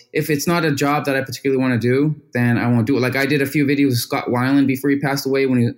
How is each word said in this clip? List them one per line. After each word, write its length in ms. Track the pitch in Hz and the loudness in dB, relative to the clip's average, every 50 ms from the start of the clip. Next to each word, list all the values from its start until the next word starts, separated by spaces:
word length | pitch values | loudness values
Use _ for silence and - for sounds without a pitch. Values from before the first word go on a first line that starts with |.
| - _ - | -20 _ -4
if 160 | 151 151 - | -4 -2 -2
it's 180 | 151 143 - 175 | -2 -2 0 -2
not 160 | 170 175 165 | -2 0 0
a 80 | 160 143 | 0 -2
job 320 | - 143 143 147 147 135 | 0 0 0 0 -2 -2
that 100 | 143 135 | -2 -2
I 60 | 135 | -2
particularly 400 | 123 - 120 - - 139 135 127 | -4 -4 -10 -4 -2 0 0 0
wanna 160 | 131 127 123 113 | 0 0 0 0
do, 380 | 110 120 127 135 147 156 147 - - _ - | 2 2 2 2 2 0 -2 -4 -10 _ -2
then 240 | 123 120 120 117 95 | 0 0 2 2 2
I 100 | 110 120 | 2 2
won't 160 | 123 120 110 123 | 2 2 2 2
do 80 | 139 117 | 0 0
it. 40 | |
Like, 140 | 127 127 123 | 0 0 0
I 100 | 135 139 | -2 -2
did 160 | 135 151 139 | 0 0 0
a 40 | 139 | 0
few 200 | 143 - 151 143 | 0 0 0 0
videos 220 | 131 147 143 143 135 | 0 2 2 2 2
with 100 | 123 120 | 2 0
Scott 300 | - - 143 139 - - | -2 -4 -6 -6 -2 -2
Weiland 400 | 117 123 123 131 139 143 139 127 | -2 0 0 2 2 2 2 2
before 220 | 131 131 - 143 | 0 -2 0 0
he 100 | 143 139 | 0 0
passed 260 | 147 135 139 139 - | 0 -2 -4 -2 -2
away 200 | 135 135 139 135 | -2 0 0 2
when 140 | 131 127 123 | 2 2 2
he, 80 | 117 117 - | 2 0 0